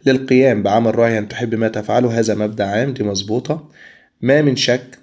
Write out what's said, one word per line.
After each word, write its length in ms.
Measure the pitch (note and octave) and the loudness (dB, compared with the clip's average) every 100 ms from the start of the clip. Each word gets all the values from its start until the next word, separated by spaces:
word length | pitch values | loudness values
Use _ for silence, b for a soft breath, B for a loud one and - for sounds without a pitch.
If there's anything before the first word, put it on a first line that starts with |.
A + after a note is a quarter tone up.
| C#3 | 0
للقيام 580 | C3 C3 B2+ C3 G#2+ | 0 2 4 4 2
بعمل 320 | G2 G#2+ A2+ A2 | 2 2 2 2
راهي 220 | A#2 A2 | 2 0
أن 100 | G2+ | -4
تحب 280 | - A#2+ A2+ | -8 -6 -2
ما 120 | A2 | -2
تفعله، 520 | G#2+ G#2+ A2+ B2 A2+ | -4 -2 0 0 0
هذا 160 | A2 G2+ | 0 0
مبدأ 300 | G#2+ G#2+ G2 | -2 -4 -4
عام، 280 | G#2 C#3 | -2 -2
دي 100 | B2 | -4
مظبوطة. 680 | G#2+ G2 G2+ A2+ - D#3 - B B B B - | -4 -4 -4 -6 -4 -8 -8 B B B B -6
"ما 200 | B2 C#3+ | 2 2
من 140 | D3 B2 | 2 0
شك 440 | - B2+ - - | 0 -2 -4 -20